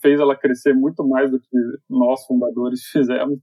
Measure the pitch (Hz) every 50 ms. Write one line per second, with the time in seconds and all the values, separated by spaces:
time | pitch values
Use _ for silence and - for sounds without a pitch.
0 | - 143 143 143 147 143 135 - - 131 127 123 - 143 135 131 131 147 160 -
1 | 151 135 131 131 139 135 131 127 - _ 127 123 117 120 110 - - - 131 127
2 | 123 123 131 127 - - 131 123 120 - 117 120 123 123 123 123 - - - 151
3 | 135 120 127 - - 139 143 139